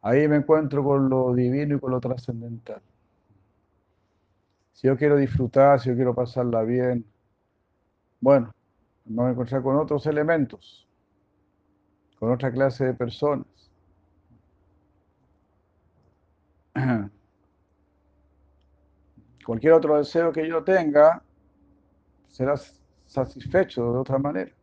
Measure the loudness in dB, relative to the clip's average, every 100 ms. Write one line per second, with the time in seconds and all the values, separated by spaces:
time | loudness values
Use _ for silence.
0 | 2 2 4 2 2 0 2 -2 0 2
1 | 2 0 0 0 0 -2 -2 -4 -2 -4
2 | -4 -8 -8 -10 -12 -16 -16 -18 _ _
3 | _ _ _ _ _ _ _ _ _ _
4 | _ _ _ _ _ _ _ _ 0 2
5 | 2 2 2 -2 0 4 6 6 2 -2
6 | -2 -2 -4 -4 -2 -2 -2 -2 -2 -4
7 | -8 _ _ _ _ _ _ _ _ _
8 | _ _ 2 2 2 -14 _ _ _ _
9 | -12 -4 -4 -4 -6 -4 -2 -2 -2 -4
10 | -2 -2 0 0 -2 -6 -20 -20 _ _
11 | _ _ _ _ _ _ _ _ _ _
12 | _ _ -4 -2 -2 0 -2 0 -4 -2
13 | -8 -4 -4 -4 -8 _ _ _ _ _
14 | _ _ _ _ _ _ _ _ _ _
15 | _ _ _ _ _ _ _ _ _ _
16 | _ _ _ _ _ _ _ -4 -2 -2
17 | -4 _ _ _ _ _ _ _ _ _
18 | _ _ _ _ _ _ _ _ _ _
19 | _ _ _ _ -8 -2 4 4 6 0
20 | 0 0 0 -2 -4 -4 0 0 2 6
21 | 6 4 _ _ _ _ _ _ _ _
22 | _ _ _ _ -2 -2 -6 _ _ _
23 | _ -6 -6 -8 -2 0 0 -2 -2 -2
24 | -2 -4 -2 -6 -8 _